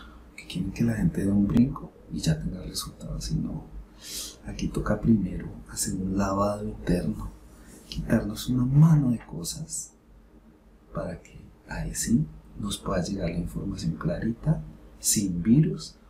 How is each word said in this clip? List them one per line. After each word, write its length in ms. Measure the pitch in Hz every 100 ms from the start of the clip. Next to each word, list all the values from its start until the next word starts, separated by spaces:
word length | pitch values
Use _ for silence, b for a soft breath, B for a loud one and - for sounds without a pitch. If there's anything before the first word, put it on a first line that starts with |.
| B B - -
que 100 | -
quieren 240 | 90 92
que 140 | -
la 100 | 117
gente 300 | 110 87 -
dé 80 | 98
un 160 | 101 101
brinco 440 | - 131 - - - -
y 80 | -
ya 180 | 160 156
tenga 240 | - 92
resultados, 680 | - - - - - - -
y 20 |
no. 300 | 156 - - - - - B B B B B -
Aquí 220 | - 92
toca 320 | - 73 104
primero 480 | - 110 90 87 - - -
hacer 220 | - 104
un 220 | 98 95 95
lavado 520 | 98 98 101 104 107
interno, 640 | 104 - 87 85 - - - - B B B B
quitarnos 600 | - - 113 104 - -
una 160 | 127
mano 460 | 127 143 165 147 127
de 100 | 113 -
cosas 680 | - 170 - 160 - - _ _ - - - - - - - -
para 260 | - - -
que 200 | - - - - -
ahí 240 | - 78
sí 320 | - - 120 156 - - -
nos 200 | 104 -
pueda 260 | - 95
llegar 240 | 85 98 87
la 80 | 85
información 600 | 85 82 98 95 - -
clarita, 680 | 82 - 110 117 151 160 - - - -
sin 440 | - 110 95 87
virus, 520 | 101 139 170 - - - b